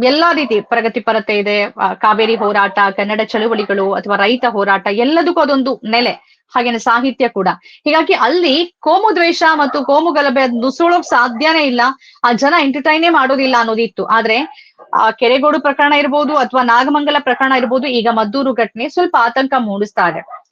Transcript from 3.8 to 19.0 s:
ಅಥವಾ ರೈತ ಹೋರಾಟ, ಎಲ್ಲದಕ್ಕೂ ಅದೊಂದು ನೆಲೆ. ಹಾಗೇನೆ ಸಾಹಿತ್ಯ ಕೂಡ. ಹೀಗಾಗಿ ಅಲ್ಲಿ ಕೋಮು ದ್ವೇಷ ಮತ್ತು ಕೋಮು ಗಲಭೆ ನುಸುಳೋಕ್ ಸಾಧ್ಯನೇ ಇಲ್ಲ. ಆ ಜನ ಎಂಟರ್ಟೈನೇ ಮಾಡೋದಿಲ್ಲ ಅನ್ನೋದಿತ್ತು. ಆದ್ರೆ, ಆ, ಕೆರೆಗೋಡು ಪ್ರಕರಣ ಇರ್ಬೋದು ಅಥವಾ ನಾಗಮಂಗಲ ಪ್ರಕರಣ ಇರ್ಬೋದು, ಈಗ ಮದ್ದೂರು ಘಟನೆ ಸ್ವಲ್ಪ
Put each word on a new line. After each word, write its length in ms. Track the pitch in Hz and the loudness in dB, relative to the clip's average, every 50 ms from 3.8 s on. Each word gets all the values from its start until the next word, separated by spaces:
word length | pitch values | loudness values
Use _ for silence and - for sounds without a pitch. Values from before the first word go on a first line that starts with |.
| 196 196 196 | -2 -2 -2
ಅಥವಾ 220 | 190 202 208 202 | -4 -4 -2 -2
ರೈತ 300 | 196 202 214 247 247 262 240 | 0 2 0 0 0 0 -2
ಹೋರಾಟ, 380 | 220 202 202 202 196 190 190 208 | -2 0 0 0 0 0 -2 -2
ಎಲ್ಲದಕ್ಕೂ 500 | 202 208 240 269 311 330 339 349 349 339 | -2 0 0 2 2 2 0 0 0 0
ಅದೊಂದು 400 | 311 262 285 269 254 269 254 - - | 0 0 0 0 0 -2 -4 -6 -4
ನೆಲೆ. 520 | 214 220 233 247 220 175 - _ _ _ _ _ _ - | -2 -2 0 0 -2 -4 -6 _ _ _ _ _ _ -4
ಹಾಗೇನೆ 240 | 254 240 240 233 226 | -2 -2 -2 -4 -2
ಸಾಹಿತ್ಯ 480 | - 254 226 240 247 269 247 - 262 233 | 0 0 0 0 0 -2 -2 -2 -2 -2
ಕೂಡ. 200 | - 202 190 180 185 185 _ | -2 -2 -2 -2 -2 -4 _
ಹೀಗಾಗಿ 500 | - - _ _ 302 294 320 320 - 381 | -20 -20 _ _ 0 0 2 2 2 0
ಅಲ್ಲಿ 640 | - 240 233 302 359 339 294 262 311 349 349 - _ | 0 0 0 0 0 0 0 0 0 -2 -4 -8 _
ಕೋಮು 360 | - 302 320 381 415 440 370 | 0 0 2 2 2 2 2
ದ್ವೇಷ 280 | 349 339 339 339 - 349 320 320 | 2 0 0 0 2 2 2 2
ಮತ್ತು 300 | 294 285 262 - 294 262 | 2 0 -2 -2 -4 -2
ಕೋಮು 280 | - 277 302 320 339 | 0 2 2 2 2
ಗಲಭೆ 360 | 285 294 285 277 247 277 262 254 | 0 0 0 0 0 0 0 0
ನುಸುಳೋಕ್ 560 | 240 233 226 269 269 - 339 339 349 349 311 | -2 -2 -2 -4 -2 0 0 2 2 0 0
ಸಾಧ್ಯನೇ 600 | - 311 254 240 262 233 226 294 311 320 320 302 | 0 0 0 0 0 -2 -2 0 0 2 2 0
ಇಲ್ಲ. 180 | 277 247 240 240 262 269 - _ - - _ - | 0 0 0 0 0 -2 -4 _ -20 -8 _ 0
ಆ 80 | 240 | 0
ಜನ 220 | 247 196 269 269 - - | 2 2 2 2 2 2
ಎಂಟರ್ಟೈನೇ 500 | 294 277 254 294 262 320 302 320 330 349 | 0 0 -2 -2 0 0 0 2 2 2
ಮಾಡೋದಿಲ್ಲ 460 | 330 302 262 254 269 262 269 262 254 240 | 2 2 2 2 0 0 0 2 2 0
ಅನ್ನೋದಿತ್ತು. 460 | 226 220 220 220 233 220 - - 190 | 0 0 0 -2 -2 -4 -4 -6 -4
ಆದ್ರೆ, 360 | - 208 226 220 220 220 240 302 311 - - - _ _ _ - - - | 0 0 0 2 0 0 -2 -2 -4 -10 -18 -20 _ _ _ -10 -4 -2
ಆ, 180 | - 220 220 | 0 0 0
ಕೆರೆಗೋಡು 480 | 220 - 247 233 254 277 262 302 302 311 | 0 0 0 2 2 2 2 2 0 2
ಪ್ರಕರಣ 340 | 269 294 277 285 294 285 294 | 0 -2 0 2 2 2 2
ಇರ್ಬೋದು 420 | 285 285 285 269 294 294 262 302 | 2 2 0 0 -2 -2 0 0
ಅಥವಾ 260 | 285 262 - - 262 | 0 0 0 0 0
ನಾಗಮಂಗಲ 540 | 247 233 233 240 262 277 285 294 294 294 294 285 | 2 2 2 2 2 2 0 0 0 0 0 0
ಪ್ರಕರಣ 320 | 277 262 247 - 269 262 | 0 -2 -2 0 0 0
ಇರ್ಬೋದು, 360 | 269 254 247 233 247 262 240 294 | 2 0 0 0 -2 -2 -2 -2
ಈಗ 200 | 247 240 214 233 | -2 0 0 0
ಮದ್ದೂರು 420 | 226 220 220 214 202 277 277 269 254 | 0 0 -2 -2 -2 -2 -2 -2 0
ಘಟನೆ 360 | 240 240 - - 220 240 294 | -2 -2 -4 -4 -8 -8 -6
ಸ್ವಲ್ಪ 260 | - 349 | -2 -2